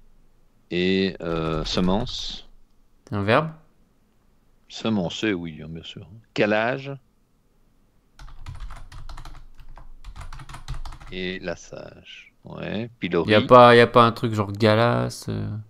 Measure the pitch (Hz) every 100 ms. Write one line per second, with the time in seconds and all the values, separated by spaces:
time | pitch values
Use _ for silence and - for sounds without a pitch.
0 | - - - _ _ _ - 87 92 95
1 | 95 - 85 82 80 80 78 - 90 101
2 | 131 - - - - - - _ _ _
3 | - 104 101 131 160 - _ _ _ _
4 | _ _ _ _ _ _ - - 113 104
5 | 85 - 110 92 85 76 80 82 - 110
6 | 80 113 - - 104 107 113 135 139 139
7 | _ _ _ _ _ _ _ _ _ _
8 | _ - - - - - - - - -
9 | - - - - - - - - - -
10 | - - - - - - - - - -
11 | - 92 92 92 90 85 - - - -
12 | - - - _ - 78 82 95 120 -
13 | 92 87 82 107 - 123 120 120 117 123
14 | 117 113 120 107 101 101 107 107 117 123
15 | 123 - - 107 107 107